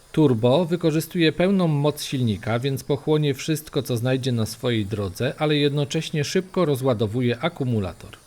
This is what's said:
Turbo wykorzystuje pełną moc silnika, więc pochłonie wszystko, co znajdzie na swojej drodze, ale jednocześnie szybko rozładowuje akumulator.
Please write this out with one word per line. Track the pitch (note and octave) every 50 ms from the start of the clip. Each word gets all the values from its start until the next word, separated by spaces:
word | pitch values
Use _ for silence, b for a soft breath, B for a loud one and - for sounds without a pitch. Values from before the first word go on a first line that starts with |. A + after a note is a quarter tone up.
| - -
Turbo | - D#3 D#3 C3+ B2 A2 A#2 B2 C3 E3+ F#3
wykorzystuje | D#3+ F3 E3 - D#3+ D3 D#3+ D#3 - - F3 E3 D#3
pełną | - - F3 F#3+ G3+ F#3 F3+
moc | D#3+ D3+ C#3+ C#3+ D3+ D3 - -
silnika, | - D3 C3 B2 A2+ G2+ F2 - G#2+ A#2 A#2+
więc | B2+ C#3 C3+ B2 -
pochłonie | - D3 C#3 - D#3 D#3 D3+ D3+ C#3+ C3
wszystko, | - - - D#3 D3 - - - C#3+ C3
co | - B2
znajdzie | A2+ A#2 B2+ C3 C3 B2 C3
na | A#2+ A2+ A2
swojej | G#2 - - - B2 A#2 A2 G2+
drodze, | F#2+ A2 G2+ G2+ F#2 F2+ - A#2+ C3 -
ale | - D#3 D3+ D3+
jednocześnie | D3 C#3+ C#3+ C#3 D3 C#3+ C#3+ - D#3+ D#3+ - - D3+ C#3
szybko | - - F#3+ F3+ - - F#3 F3
rozładowuje | D3+ C#3 B2 B2+ C3+ A#2+ G#2 A#2 G2 G#2+ C3 B2+ A#2+ A#2+ -
akumulator. | - E3+ - - C#3 B2 A#2 G#2+ F#2+ F2 - - - G2+ - - _